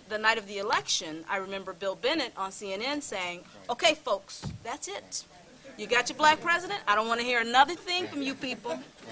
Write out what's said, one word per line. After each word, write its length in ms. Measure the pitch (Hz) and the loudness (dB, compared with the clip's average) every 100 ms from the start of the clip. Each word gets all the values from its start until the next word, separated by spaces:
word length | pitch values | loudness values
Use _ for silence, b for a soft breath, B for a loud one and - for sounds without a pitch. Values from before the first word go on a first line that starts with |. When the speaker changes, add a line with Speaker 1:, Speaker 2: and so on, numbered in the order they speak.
| - | -4
Speaker 1:
the 100 | 214 | 0
night 180 | 220 226 | 4 2
of 100 | 196 | 0
the 100 | 202 | -4
election, 680 | 208 311 - - 170 156 165 | 0 0 0 -4 -4 -8 -4
I 60 | 196 | -4
remember 360 | 190 196 190 | -4 -8 -8
Bill 220 | 175 196 | -6 -4
Bennett 380 | 180 233 320 240 - | -2 0 0 -2 -4
on 140 | 190 | -6
C 220 | - 202 | -4 -6
N 100 | 190 | -4
N 180 | 247 294 | -4 -2
saying, 380 | 277 208 180 175 | -2 -2 -4 -6
Speaker 2:
Right. 300 | - - - | -12 -16 -8
Speaker 1:
"Okay, 240 | 233 339 | 2 4
folks, 500 | 311 - 202 - - - - | 4 0 -2 -4 -10 -10 -10
that's 240 | 226 285 - | -8 -8 -6
it. 360 | 403 - - - - - - | -8 -8 -10 -10 -18 -20 -20
Speaker 2:
Right. 140 | - - | -18 -10
Speaker 1:
You 80 | 208 | 0
got 220 | 240 - | 2 2
your 100 | 269 | 4
black 220 | 302 311 | 6 6
president. 400 | 320 349 370 403 - | 4 0 0 -6 0
I 80 | 208 | 2
don't 100 | 226 | 2
wanna 140 | 233 | 0
hear 180 | 240 247 | 2 2
another 340 | 226 247 277 339 | 4 8 6 6
thing 320 | - 359 359 | -2 -2 -2
from 120 | 285 | -4
you 120 | 269 | -4
people 380 | 269 262 240 240 | -4 -6 -6 -6
Speaker 2:
Right. 100 | 254 - - - | -8 -8 -18 -16